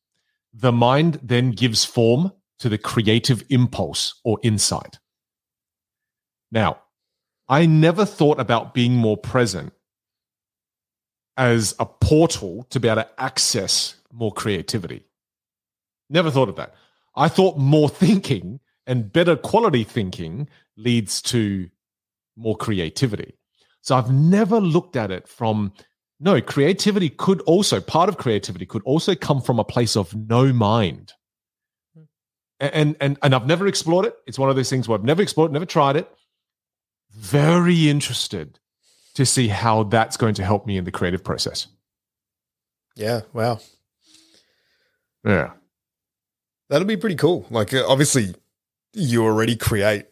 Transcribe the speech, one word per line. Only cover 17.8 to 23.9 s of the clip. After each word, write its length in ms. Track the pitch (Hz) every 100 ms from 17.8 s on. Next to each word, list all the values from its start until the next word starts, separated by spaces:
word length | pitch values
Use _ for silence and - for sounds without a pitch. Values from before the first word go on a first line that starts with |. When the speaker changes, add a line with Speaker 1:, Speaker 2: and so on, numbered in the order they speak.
| 147
Speaker 1:
thinking 680 | - 175 196 - 104 87 127 _ _ -
and 260 | 127 107
better 240 | 165 175 156
quality 480 | - 214 233 131
thinking 640 | 107 - 95 - 80 98 147 _ _ -
leads 440 | 117 120 98 -
to 460 | - 120 104 98 87 _ _ _ _ _ _ -
more 200 | 113 107
creativity. 800 | - 98 80 - 127 104 - - _ _ _ _
So 140 | -